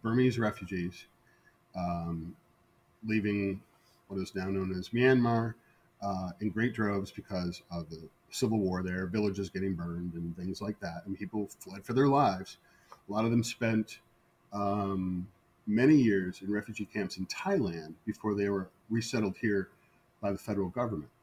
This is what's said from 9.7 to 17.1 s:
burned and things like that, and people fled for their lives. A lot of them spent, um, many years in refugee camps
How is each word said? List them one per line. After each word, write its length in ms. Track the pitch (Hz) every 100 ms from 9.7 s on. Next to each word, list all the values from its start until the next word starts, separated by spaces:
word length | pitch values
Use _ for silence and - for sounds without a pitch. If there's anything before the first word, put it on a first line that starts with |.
burned 400 | 87 85 85 87
and 220 | 85 85 85
things 240 | 90 95
like 200 | 104 107
that, 220 | 95 85 101
and 100 | 95
people 300 | 101 107 101 -
fled 240 | - 95
for 80 | -
their 160 | 123 143
lives. 480 | 139 131 92 92 - _ _ _ - _
A 40 |
lot 120 | 104
of 60 | 117
them 140 | 117
spent, 560 | 117 - 117 113 110 - _ _ _ _ _
um, 760 | 101 101 101 98 98 92 92 92 _ _ _ -
many 300 | 107 131 151
years 460 | 120 101 92 90
in 80 | 95
refugee 320 | 104 104 107
camps 320 | 101 107 95